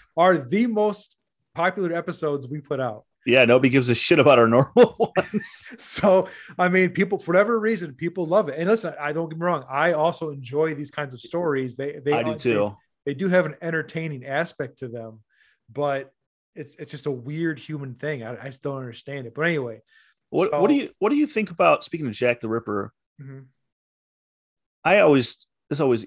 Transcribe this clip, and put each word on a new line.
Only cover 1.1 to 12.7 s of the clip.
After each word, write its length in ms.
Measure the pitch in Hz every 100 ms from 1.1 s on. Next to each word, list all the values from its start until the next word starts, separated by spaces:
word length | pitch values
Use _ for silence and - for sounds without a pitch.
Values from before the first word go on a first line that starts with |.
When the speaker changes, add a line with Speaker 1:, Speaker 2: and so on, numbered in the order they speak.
| - _ _ _ -
Speaker 1:
popular 380 | 180 190 180
episodes 540 | 170 170 165 156 143 127
we 120 | 147
put 180 | 131 139
out. 260 | 127 110 _ _ -
Speaker 2:
Yeah, 180 | 123 120
nobody 240 | 123 127
gives 200 | 135 123
a 60 | 117
shit 240 | - 170
about 180 | 139 127
our 100 | 113
<laughs> 80 | 120
normal 560 | 139 - 233 - 220 -
ones. 540 | - 208 - - - -
Speaker 1:
So, 480 | - - 214 190 185 - - -
I 100 | 180
mean, 220 | 185 180
people, 260 | 180 185 196
for 140 | -
whatever 260 | 175 208 233
reason, 360 | 214 220 170 131
people 320 | 170 175 160
love 220 | 190 170
it. 60 | 139
And 100 | 175
listen, 240 | 220 208 143
I, 140 | 147
don't 160 | 151 165
get 100 | 160
me 60 | 175
wrong, 200 | 165 127
I 260 | 135 165
also 360 | 156 156 160 160
enjoy 460 | 139 120 143 160 147
these 160 | 143
kinds 240 | - 143 123
of 40 |
stories. 560 | - 170 175 135 131 120
They, 220 | 135 147 135
they 80 |
Speaker 2:
I 80 | 147
do 100 | 120
Speaker 1:
are, 40 | 156
Speaker 2:
too. 380 | 123 107 104